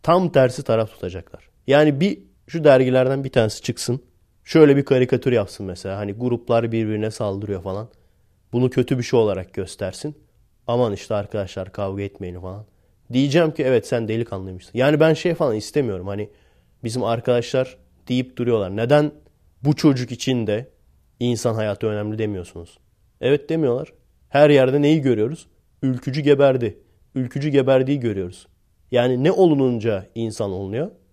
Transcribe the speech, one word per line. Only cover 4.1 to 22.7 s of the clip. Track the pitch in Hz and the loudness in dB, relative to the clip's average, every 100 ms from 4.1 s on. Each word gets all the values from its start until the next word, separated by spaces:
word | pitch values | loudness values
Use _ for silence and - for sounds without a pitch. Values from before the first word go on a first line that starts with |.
| _ _ _ | _ _ _
Şöyle | - 165 147 139 | 0 6 6 6
bir | |
karikatür | 139 127 127 123 135 | 2 0 2 0 0
yapsın | 120 92 - 95 | 0 -2 -8 -12
mesela. | 87 95 98 | -10 -10 -8
Hani | 104 | -8
gruplar | 104 123 120 - 117 117 | -6 -4 -4 0 0 0
birbirine | 113 107 107 110 | -2 -2 -4 -6
saldırıyor | - 107 98 104 98 | -6 -6 -6 -8 -8
falan. | 95 98 113 _ _ _ _ _ _ | -8 -10 -12 _ _ _ _ _ _
Bunu | 123 127 | -2 0
kötü | 131 123 127 | 0 -2 -4
bir | |
şey | 117 123 | 0 2
olarak | 107 95 92 | 2 -2 -8
göstersin. | - 90 - 95 - 151 147 _ _ _ _ - | -10 -10 -8 -10 -8 -14 -14 _ _ _ _ -4
"Aman | 120 120 | 0 0
işte | 98 - | -2 -6
arkadaşlar | 104 98 107 95 - 95 | -6 -4 -8 -8 -10 -12
kavga | - 98 98 | -8 -8 -6
etmeyin" | 101 - 92 90 | -8 -10 -12 -12
falan. | 90 98 110 _ _ _ _ | -14 -14 -18 _ _ _ _
Diyeceğim | 123 139 151 160 | 0 2 2 0
ki, | 147 | 0
"Evet | 131 123 - | 0 0 0
sen | 120 110 | -4 -2
delikanlıymışsın." | 113 113 98 95 92 - 117 | -4 -6 -8 -12 -14 -10 -2
Yani | 139 151 | 0 2
ben | 160 | 2
şey | 156 180 | 2 -2
falan | 160 147 107 | -2 -2 -2
istemiyorum. | - 151 123 92 95 | -4 -4 -4 -6 -8
Hani | 101 104 _ _ _ _ _ | -8 -10 _ _ _ _ _
bizim | 117 123 | -8 -4
arkadaşlar | 110 117 127 120 117 131 131 - _ _ - | -4 -2 0 -2 0 -4 -4 -10 _ _ -4
deyip | 127 127 - | -4 -4 -4
duruyorlar. | 123 113 92 101 | 0 0 -2 -4
"Neden | 117 147 151 - _ _ _ _ | 2 4 2 -4 _ _ _ _
bu | 139 147 | -2 4
çocuk | 156 131 123 | 4 2 -4
için | 120 - 123 107 | -6 -2 -2 0
de | 107 127 _ _ _ _ _ | -4 -6 _ _ _ _ _
insan | 120 113 120 | -4 -2 -2
hayatı | 113 107 98 110 | -2 -4 -2 -4
önemli | 104 104 107 | -4 -6 -4
demiyorsunuz?" | 107 98 85 - 85 | -6 -6 -10 -16 -20